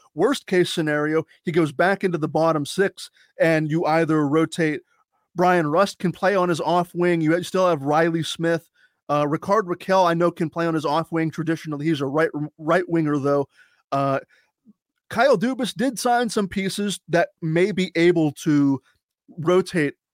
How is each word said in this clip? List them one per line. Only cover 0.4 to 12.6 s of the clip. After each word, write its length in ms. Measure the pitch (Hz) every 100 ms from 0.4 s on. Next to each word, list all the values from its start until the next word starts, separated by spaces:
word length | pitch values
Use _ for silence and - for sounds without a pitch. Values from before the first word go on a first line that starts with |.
| -
case 260 | 185 170
scenario, 520 | - 156 151 151 156 156 _
he 80 | -
goes 200 | 165 156
back 320 | 127 170 196
into 160 | 190 170
the 80 | 151
bottom 400 | 156 165 156 139
six 420 | - 190 - - _ _ -
and 320 | 165 160 156
you 120 | 160 151
either 420 | 165 160 156 143
rotate. 540 | 156 156 - 160 147 _ _ _ _ _
Brian 320 | 170 180 180 151
Rust 320 | 160 196 -
can 140 | 180
play 240 | - 185 196
on 140 | 180
his 120 | 151
off 320 | 151 175 175
wing. 260 | 170 175 170
You 220 | 156 175
still 260 | 170 185 185
have 140 | 156
Riley 400 | 139 151 170 165
Smith. 480 | 156 - 165 165 _ _ _ _ -
Uh, 160 | 147 147
Rickard 380 | 156 - 214 175
Rakell, 400 | 170 - 190 175
I 80 |
know, 160 | 170 170
can 220 | 170 160
play 160 | 170 165
on 80 | 160
his 100 | 147
off 260 | 156 160
wing. 200 | 165 160
Traditionally, 540 | 156 151 160 156 143 156
he's 160 | 147
a 40 | 139
right, 240 | 151 160 151 151
right 280 | -